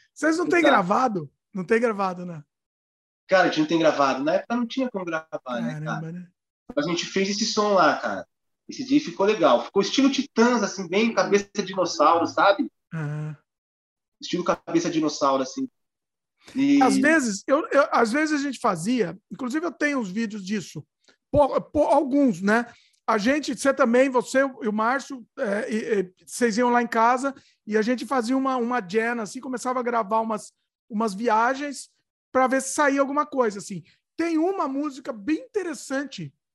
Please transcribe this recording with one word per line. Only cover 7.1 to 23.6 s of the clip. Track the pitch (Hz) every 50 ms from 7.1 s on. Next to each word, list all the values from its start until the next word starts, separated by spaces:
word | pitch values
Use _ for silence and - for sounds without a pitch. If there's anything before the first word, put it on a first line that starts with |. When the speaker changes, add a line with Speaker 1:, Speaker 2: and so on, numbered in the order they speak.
| - 196 196 196
Speaker 2:
esse | 202 202 226
som | - - 214 208 208 202
lá, | 185 165 147 135 -
cara. | - 113 101 92 - _ _ _ _ _ _ _ _ -
Esse | - - 131
dia | 123 139 147
ficou | 147 170 - - 190
legal. | 208 214 - - - 123 117 -
Ficou | - - 196
estilo | 196 - - - 269 277
Titãs, | 277 - - - - - 226 247 247 233 202
assim, | 185 - 196 190 165
bem | 175 202 233 233 220
cabeça | 208 175 - 190 202 202 - - - 190
dinossauro, | 175 190 190 175 170 - - 147 151 170 170 165 -
sabe? | - - 165 196 202 - 269 - _ _ _ _ -
Speaker 1:
Aham. | 160 156 147 151 151 151 151 151 - _ _ _ _ _ _ _ _ _ _ _ _ _ _ _ -
Speaker 2:
Estilo | - - - 175 175
cabeça | - - - _ - 170 165 170 175
dinossauro, | 151 160 156 147 - - 147 139 135 135 131
assim. | 123 - 135 135 131 _ _ _ _ _ _ _ _ _ _ _ _ _ _ _ - -
E | 254 277 277 285 277
Speaker 1:
Às | 269 254 - 269
vezes, | 262 294 320 320 262 233 196 202 - -
eu, | 269 302 - -
eu, | - 277 294 -
às | 320 269 240 220
vezes | 220 294 311 302 311 285
a | 277
gente | 285 247 -
fazia, | - 233 190 160 160 214 254 247 202 170 170 - _ -
inclusive | 208 - 269 247 240 320 339
eu | 339
tenho | - - 311 294 285 262
os | 233 185
vídeos | 180 220 233 220 226 214 190
disso, | 180 214 208 160 - - 156 - _ _ _ _ _ _ _ _ _
por, | - 285 294 254 247 -
por | - - - 302 294 -
alguns, | 330 277 320 262 254 285 285 262 196 160
né? | 190 196 214 233 240 233 - _ _ _ _ _ _ -
A | 220 220
gente, | 190 240 277 311 277 - 262
você | -